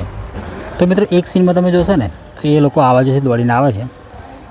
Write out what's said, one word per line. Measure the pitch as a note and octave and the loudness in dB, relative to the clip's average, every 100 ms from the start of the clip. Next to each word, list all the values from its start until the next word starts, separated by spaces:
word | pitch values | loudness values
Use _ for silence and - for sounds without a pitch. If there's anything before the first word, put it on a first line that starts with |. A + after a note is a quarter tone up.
| F#2 - - - - - - - | -10 -12 -12 -12 -12 -14 -14 -2
તો | F3+ | 0
મિત્રો, | F#3 G3+ | 2 2
એક | F3+ E3+ | 0 0
સીનમાં | F#3 F3+ F3 | 0 2 2
તમે | F3+ | 2
જોશો | F3 E3+ F#3+ | 2 2 0
ને, | G2+ | -2
તો | - - - D3+ | -8 -18 -6 0
એ | D3+ | 2
લોકો | C#3+ D#3 | 2 2
આ | C3 | 4
બાજુથી | B2+ C3 C3+ | 4 2 0
દોડીને | C3+ A#2+ A#2+ | 0 0 2
આવે | A#2 C#3 | 2 2
છે, | G#2 B2 - - - - - - | -2 -8 -12 -20 -20 -20 -20 -6